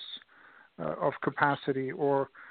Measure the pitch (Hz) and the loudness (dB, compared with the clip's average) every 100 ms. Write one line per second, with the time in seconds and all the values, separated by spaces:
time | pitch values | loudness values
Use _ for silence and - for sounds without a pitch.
0 | - - - - - - - - - 175 | -12 -16 -18 -20 -20 -20 -20 -6 -6 0
1 | 147 - - 143 147 139 - 135 131 - | 0 0 -2 2 4 4 0 -2 -2 0
2 | 139 139 135 - - | 2 2 0 -6 -20